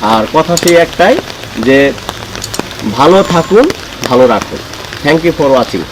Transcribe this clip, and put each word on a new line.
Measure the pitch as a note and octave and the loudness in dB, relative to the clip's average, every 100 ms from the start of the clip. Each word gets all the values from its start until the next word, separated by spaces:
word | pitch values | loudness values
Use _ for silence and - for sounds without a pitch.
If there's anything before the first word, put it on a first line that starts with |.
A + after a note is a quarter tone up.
| G#2 | 2
আর | A2 G#2+ | 0 2
কথা | D#3 D#3+ E3+ | 0 2 0
সেই | F3 E3+ | 4 4
একটাই | D#3+ - F3+ D#4 - - - - A2+ | 2 2 2 2 -2 -14 -12 -4 2
যে | C3+ C#3 B2+ - - - - - - - - - A2+ | 4 2 -2 -10 -12 -12 -12 -10 -10 -10 -8 -6 0
ভালো | D3 F#3+ G3 | 4 4 4
থাকুন, | F3 D#3+ G3+ D4+ - - - - | 0 2 4 4 0 -10 -10 -2
ভালো | B2 B2+ | 4 4
রাখুন। | G#2 - - - - - - | 2 -4 -12 -12 -16 -14 -6
Thank | D3 D#3+ E3+ | 0 0 0
you | - | 0
for | - F3+ | 2 2
watching। | A3+ F#3+ - | 0 -4 -8